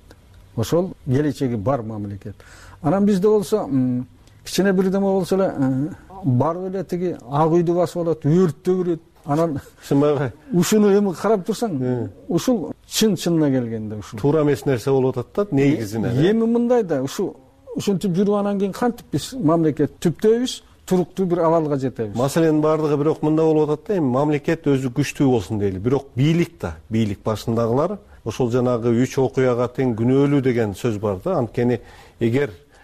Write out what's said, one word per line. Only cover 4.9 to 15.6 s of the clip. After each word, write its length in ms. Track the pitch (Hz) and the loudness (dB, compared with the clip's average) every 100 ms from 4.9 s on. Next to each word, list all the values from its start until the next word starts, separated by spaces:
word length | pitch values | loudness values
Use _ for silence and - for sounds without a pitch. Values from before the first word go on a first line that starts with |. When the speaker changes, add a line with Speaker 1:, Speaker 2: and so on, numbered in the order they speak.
| 196 196 | 0 0
Speaker 1:
болсо 280 | 190 170 190 | 0 0 0
эле, 160 | 185 - | 0 0
э, 320 | 131 131 151 - - - 143 | 0 0 -4 -8 -18 -6 0
барып 420 | 123 147 175 190 | 2 2 -2 -6
эле 140 | 190 | -6
тиги 320 | - 180 180 - 117 | -6 -4 -4 -6 -4
Ак 180 | 143 160 | 0 2
үйдү 220 | 175 170 | 4 2
басып 240 | 175 170 175 170 | 0 0 -2 -4
алат, 160 | 156 143 | -2 2
өрттөп 580 | 175 180 - 185 185 | 4 2 0 -2 0
берет. 160 | 180 160 - _ 143 | -2 -4 -8 _ -4
Анан 340 | 147 170 139 - - | 0 0 -4 -10 -14
Speaker 2:
Сынбайбы? 500 | - 143 147 139 135 - 277 | -2 2 2 0 -2 -8 -2
Speaker 1:
ушуну 360 | 180 - 214 208 202 | 0 2 4 4 4
эми 160 | 202 | 2
карап 340 | 165 208 208 170 | -2 0 0 -2
турсаң, 340 | 202 226 139 | -4 -4 -2
Speaker 2:
Э. 260 | 127 123 110 - - | -2 -2 -6 -10 -4
Speaker 1:
ушул 440 | 170 - 226 - - - | -2 0 -2 -4 -12 -10
чын-чынына 600 | - 220 180 175 165 147 | 0 0 2 0 2 2
келгенде 440 | 131 117 110 107 107 | 0 -2 -6 -8 -10
ушул. 240 | - 113 | -12 -2
Speaker 2:
Туура 240 | 147 156 | 0 2
эмес 220 | 147 139 143 | 2 0 0
нерсе 260 | 120 135 | -2 0
болуп 260 | 135 131 127 | 2 2 -2
атат 320 | - - 202 | -4 -4 -2
да, 60 | |
негизинен, 560 | 139 | 2